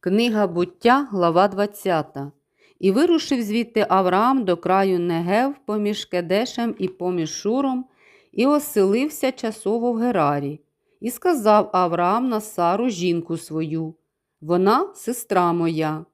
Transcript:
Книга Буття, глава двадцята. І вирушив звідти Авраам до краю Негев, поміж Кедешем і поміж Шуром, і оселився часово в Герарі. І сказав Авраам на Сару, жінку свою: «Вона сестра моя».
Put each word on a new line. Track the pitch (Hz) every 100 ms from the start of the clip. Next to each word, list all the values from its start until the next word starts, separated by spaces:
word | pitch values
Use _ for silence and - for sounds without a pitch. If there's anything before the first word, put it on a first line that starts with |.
Книга | 180 202 240 214 202
Буття, | 175 175 - 233 262 277
глава | 202 170 165 196
двадцята. | 190 208 208 190 165 147 139 139 _ _ _ _ _
І | 190
вирушив | 196 339 330 - 262
звідти | 214 214 226 - 208
Авраам | 185 185 185 233 269
до | 196 175
краю | 175 190 196 180
Негев, | 175 165 170 208 262 285 -
поміж | 214 208 208
Кедешем | - 180 170 190 240 - 233 -
і | 185
поміж | - 180 180 156
Шуром, | - 202 247 277 254 254 _ _ _ _
і | - 254
оселився | 294 285 214 196 220 294 - 262
часово | 262 226 214 190 226 240
в | 226
Герарі. | 240 208 147 143 143 151 _ _ _ _
І | 226
сказав | - 359 311 214 214 196
Авраам | 185 180 165 175 214 254
на | 220
Сару, | 208 - 170 196 254
жінку | 185 175 170 165 165
свою: | - 156 160 160 160 160 _ _ _ _
«Вона | 156 175 190 240 392
сестра | - - 240 - 190 175
моя». | 170 165 160 156 156 160